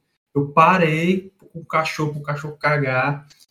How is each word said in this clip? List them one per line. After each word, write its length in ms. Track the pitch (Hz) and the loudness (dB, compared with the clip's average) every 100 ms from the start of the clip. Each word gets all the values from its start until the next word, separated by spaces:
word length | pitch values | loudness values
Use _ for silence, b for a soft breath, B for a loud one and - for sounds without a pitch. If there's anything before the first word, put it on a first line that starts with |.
| _ _ _ 143 | _ _ _ -2
Eu 120 | 143 | 0
parei 840 | 160 165 185 160 156 170 190 - _ | 4 4 4 2 2 0 0 -2 _
com 220 | - 160 | -20 -18
o 60 | - | -4
cachorro, 480 | 160 156 - 151 | -2 -2 -2 -4
com 60 | 147 | -4
o 40 | |
cachorro 340 | - 143 151 - | -6 -8 -8 -4
cagar, 680 | 147 147 135 127 135 143 b b _ | 0 0 0 0 0 -4 b b _